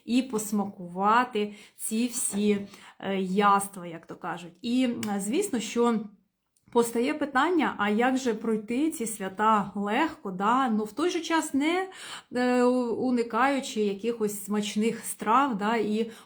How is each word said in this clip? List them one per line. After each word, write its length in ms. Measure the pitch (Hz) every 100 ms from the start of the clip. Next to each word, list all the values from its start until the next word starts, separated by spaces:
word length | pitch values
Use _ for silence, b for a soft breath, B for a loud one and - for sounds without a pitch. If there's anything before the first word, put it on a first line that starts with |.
| -
і 160 | 240
посмакувати 1300 | 254 214 214 208 196 - 175 180 202 233 - 208 208 208 B B
ці 320 | - 220 247
всі, 600 | - - 202 208 202 202 B B B
е, 220 | 190 196
яства, 640 | 185 190 202 196 196 190 175
як 180 | 165 -
то 100 | 175
кажуть. 380 | 180 170 175 -
І, 220 | 240 247
е, 360 | 254 233 220 202
звісно, 400 | 196 294 415 233
що 400 | - 240 240 220 - - _ _ _ _ _
постає 400 | 240 233 233 254
питання, 640 | 302 285 262 311 349 233 -
а 120 | 202
як 280 | 208 254 262
же 160 | 262
пройти 580 | 214 226 214 214 240 311
ці 140 | - 226
свята 640 | - 190 190 214 214 202 208
легко, 560 | 202 233 320 - 202
да? 380 | 185 202 254 262
Ну, 140 | 214
в 80 | 214
той 180 | - 349
же 100 | 349
час 340 | - 320 311
не, 360 | 269 302 359 381 B B B B 240
е, 280 | 247 247
у-, 320 | 247 254 240 -
уникаючи 880 | 254 247 233 220 269 277 - 220
якихось 600 | 208 196 226 233 208 -
смачних 640 | - 208 208 214 226 226 -
страв, 520 | - 208 240 277 208
да, 180 | 208 233
і 360 | 208 214 226 B